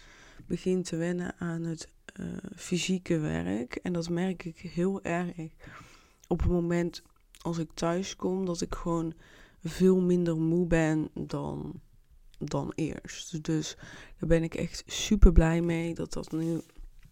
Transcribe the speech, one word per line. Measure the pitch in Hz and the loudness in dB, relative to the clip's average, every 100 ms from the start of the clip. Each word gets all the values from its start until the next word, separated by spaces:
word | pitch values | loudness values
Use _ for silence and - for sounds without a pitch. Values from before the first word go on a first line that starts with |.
| - - - - - | -20 -20 -20 -18 -8
begint | 180 190 185 175 | -4 0 -2 -2
te | 160 | -4
wennen | 170 180 180 - | -2 -4 -6 -6
aan | 170 165 | -6 -4
het, | 165 165 - - - | -6 -8 -12 -20 -20
eh, | - 175 175 - - | -12 -10 -10 -12 -12
fysieke | - 175 - 190 - 165 | -4 -2 0 -2 0 0
werk. | 151 160 175 208 247 - | 0 -2 -2 -4 -4 -6
En | - | -4
dat | 175 170 | -4 -2
merk | 175 190 180 170 | -2 -2 -4 -10
ik | - | -12
heel | 175 165 180 196 | -8 -2 -2 -2
erg | - 170 175 175 160 - - - - - - _ - | -2 -4 -4 -8 -12 -14 -20 -20 -20 -20 -20 _ -4
op | 160 | 0
het | - | 2
moment | 175 170 175 170 - - _ _ - | 2 2 0 0 -4 -18 _ _ -10
als | - 165 | -6 -4
ik | 156 | -6
thuis | - 170 175 190 - | -2 -2 0 -4 -4
kom, | 185 185 190 | -2 -2 -2
dat | 170 | -4
ik | - - | -4 -4
gewoon | 170 165 165 160 - - - - | -2 -2 -2 -6 -16 -20 -20 -12
veel | 165 160 185 185 | -6 4 6 6
minder | 180 180 170 160 | 4 4 2 2
moe | 160 170 175 | 2 2 4
ben | 165 160 156 151 | 4 4 2 -2
dan, | - 147 147 147 147 151 - - - - - - - | -6 -6 -6 -6 -8 -8 -12 -16 -20 -20 -20 -20 -12
dan | 151 143 143 - | -6 -4 -4 -4
eerst. | 156 - - - - 160 | -6 -6 -12 -14 -10 -8
Dus | 156 156 156 - - - - - | -2 -2 -2 -10 -16 -18 -18 -4
daar | 156 | 4
ben | 165 | 4
ik | 165 - | 2 -4
echt | 170 - - | -6 -8 -10
super | - - 208 196 | -4 0 10 10
blij | 165 160 165 | 12 8 6
mee | 170 165 165 | 2 0 -2
dat | 165 160 | -4 -6
dat | 165 - | -6 -4
nu, | 160 165 165 - - - - - | -4 -2 -4 -6 -16 -18 -20 -20